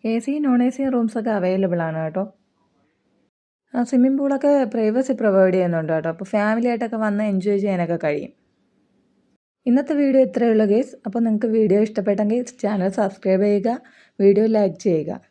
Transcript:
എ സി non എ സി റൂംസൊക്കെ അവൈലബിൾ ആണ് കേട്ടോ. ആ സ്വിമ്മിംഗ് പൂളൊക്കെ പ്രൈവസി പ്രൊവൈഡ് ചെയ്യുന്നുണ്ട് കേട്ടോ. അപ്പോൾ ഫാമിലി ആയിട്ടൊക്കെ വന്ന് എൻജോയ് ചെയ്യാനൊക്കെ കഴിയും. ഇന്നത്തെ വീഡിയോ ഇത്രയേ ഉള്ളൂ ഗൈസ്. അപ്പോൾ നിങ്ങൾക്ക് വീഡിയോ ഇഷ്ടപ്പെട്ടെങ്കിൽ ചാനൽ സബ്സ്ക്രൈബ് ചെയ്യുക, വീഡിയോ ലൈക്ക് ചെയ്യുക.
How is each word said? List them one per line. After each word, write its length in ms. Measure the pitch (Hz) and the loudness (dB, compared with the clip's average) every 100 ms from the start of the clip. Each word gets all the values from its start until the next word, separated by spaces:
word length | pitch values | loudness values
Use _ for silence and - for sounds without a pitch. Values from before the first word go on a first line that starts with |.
എ 100 | 220 226 | -2 -4
സി 140 | 233 294 | -4 -2
non 220 | 294 247 | 0 2
എ 60 | 247 | 2
സി 140 | 262 269 | 0 -2
റൂംസൊക്കെ 420 | 247 226 226 214 | 0 -2 -2 -4
അവൈലബിൾ 480 | 214 185 190 196 175 | -2 0 0 0 0
ആണ് 180 | 165 160 | -2 -4
കേട്ടോ. 240 | 160 165 208 _ _ _ _ _ _ _ _ _ _ _ _ _ _ | -6 -6 -8 _ _ _ _ _ _ _ _ _ _ _ _ _ _
ആ 80 | 254 | -6
സ്വിമ്മിംഗ് 340 | 240 262 262 269 | 0 2 2 2
പൂളൊക്കെ 320 | 277 277 285 285 247 | -2 0 2 2 0
പ്രൈവസി 480 | 233 220 226 262 | -2 -2 0 -2
പ്രൊവൈഡ് 400 | 240 220 190 185 | 0 2 4 4
ചെയ്യുന്നുണ്ട് 380 | 185 175 170 156 | 2 0 -2 -2
കേട്ടോ. 160 | 160 165 | -2 -4
അപ്പോൾ 180 | 165 190 | -8 -4
ഫാമിലി 360 | 214 208 226 240 | -2 0 0 -2
ആയിട്ടൊക്കെ 280 | 233 233 220 | -2 -4 -4
വന്ന് 260 | 214 208 | -2 -2
എൻജോയ് 360 | 214 190 190 202 | -2 -2 0 0
ചെയ്യാനൊക്കെ 360 | 202 185 170 170 | 0 -2 -2 -2
കഴിയും. 340 | 160 147 - _ _ _ _ _ _ _ _ _ _ _ _ _ - | -2 -4 -6 _ _ _ _ _ _ _ _ _ _ _ _ _ 0
ഇന്നത്തെ 280 | 247 285 294 | 0 0 0
വീഡിയോ 260 | 277 269 | 2 4
ഇത്രയേ 280 | 254 247 233 | 2 2 2
ഉള്ളൂ 140 | 220 214 | 2 2
ഗൈസ്. 280 | 214 269 - | 2 0 -8
അപ്പോൾ 180 | - 226 | -8 -2
നിങ്ങൾക്ക് 240 | 226 214 220 | 0 0 0
വീഡിയോ 320 | 220 214 196 | 2 2 2
ഇഷ്ടപ്പെട്ടെങ്കിൽ 600 | 214 214 196 202 208 233 247 - | 2 -2 -2 0 0 -2 -4 -6
ചാനൽ 320 | 202 208 185 196 | -4 -2 -2 -2
സബ്സ്ക്രൈബ് 480 | 196 196 190 190 208 | -4 -2 0 2 2
ചെയ്യുക, 240 | 208 208 247 - _ _ _ | 2 0 -4 -8 _ _ _
വീഡിയോ 260 | 196 202 220 | 4 4 4
ലൈക്ക് 300 | 220 202 156 | 2 0 0
ചെയ്യുക. 320 | 208 165 - 98 _ | -2 -2 -2 -10 _